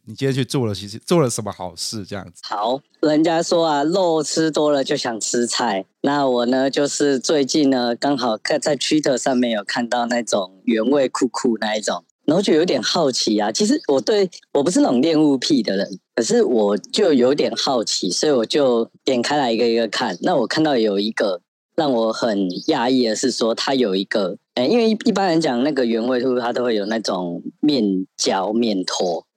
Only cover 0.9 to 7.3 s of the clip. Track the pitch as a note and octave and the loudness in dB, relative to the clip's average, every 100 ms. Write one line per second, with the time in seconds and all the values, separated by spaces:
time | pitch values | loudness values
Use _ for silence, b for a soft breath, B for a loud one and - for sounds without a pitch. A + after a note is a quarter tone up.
0.9 | - - F3 B2+ - G#2 F#2+ F2+ F2 - | -12 0 2 2 -2 -8 -8 -10 -10 -10
1.9 | A2 F2+ G2 F2 - - G#2 A2 C3+ - | -10 -10 -12 -14 -18 -10 -4 -4 -4 -8
2.9 | _ D#3 D3+ E3 E3 E3+ F3 E3 C#3+ D3+ | _ 0 2 2 0 0 0 2 0 0
3.9 | F#3+ F3 D#3+ C#3 E3 D#3+ D3+ D3+ C#3+ C3 | 0 2 0 0 -2 0 2 2 2 0
4.9 | C#3+ B2 A2 - B2 A#2+ - A#2 G2 - | -4 -4 -6 -4 -2 -2 -2 -2 -4 -6
5.9 | _ C#3 C#3+ C3+ B2 A#2+ C3 C3+ D3 C#3+ | _ -2 0 0 0 2 0 0 0 -2
6.9 | - D3 C3 - | 0 0 0 0